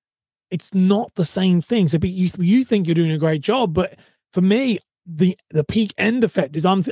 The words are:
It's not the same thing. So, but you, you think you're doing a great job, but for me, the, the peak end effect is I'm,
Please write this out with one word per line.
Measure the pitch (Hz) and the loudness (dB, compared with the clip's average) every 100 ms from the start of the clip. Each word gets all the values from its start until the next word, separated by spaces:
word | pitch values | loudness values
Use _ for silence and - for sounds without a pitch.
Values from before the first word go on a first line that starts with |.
| _ _ _ _ _ | _ _ _ _ _
It's | 175 - | -10 -6
not | 190 185 202 240 - | 0 2 2 -2 -4
the | |
same | 165 - 185 175 | -2 0 2 0
thing. | - 240 175 | 0 0 2
So, | 156 | 0
but | 185 | -2
you, | 185 180 - | -2 -2 0
you | 175 233 | 2 2
think | 254 214 170 | 2 0 0
you're | |
doing | 165 165 | 0 0
a | 156 | 0
great | 160 156 | -2 -2
job, | 143 247 220 | -2 -2 0
but | 160 175 - _ _ _ | -2 -4 -6 _ _ _
for | - | 0
me, | 185 220 269 208 - _ - | 2 2 0 -2 -6 _ -16
the, | 160 185 - _ | 0 0 0 _
the | 160 | -4
peak | 147 220 214 - | -2 0 -2 0
end | 202 247 | -2 0
effect | 226 - 143 151 | 0 0 -4 -2
is | |
I'm, | 175 196 185 | 0 0 -2